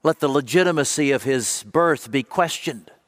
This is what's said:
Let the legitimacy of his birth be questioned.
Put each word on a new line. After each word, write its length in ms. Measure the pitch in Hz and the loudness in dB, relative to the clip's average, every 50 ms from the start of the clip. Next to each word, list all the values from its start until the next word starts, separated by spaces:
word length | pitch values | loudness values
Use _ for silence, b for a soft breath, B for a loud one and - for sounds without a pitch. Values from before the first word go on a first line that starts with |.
Let 180 | - 160 160 _ | 2 0 0 _
the 80 | - | 0
legitimacy 840 | 139 135 147 135 113 127 180 185 180 170 151 139 - - - 147 139 | 0 2 0 -2 2 2 2 4 4 2 0 -2 -2 0 0 0 2
of 120 | 139 123 - | 0 0 0
his 400 | 131 135 127 110 - - - - | 0 -2 0 -2 -4 -6 -6 -8
birth 460 | 104 - 160 170 170 151 123 - 113 | -2 0 2 4 4 2 0 -4 -4
be 140 | 110 139 120 | -4 -4 -4
questioned. 680 | _ - 185 175 160 - - - 170 135 107 - - - _ _ | _ -2 -2 0 0 -2 -6 -8 -8 -8 -8 -16 -20 -20 _ _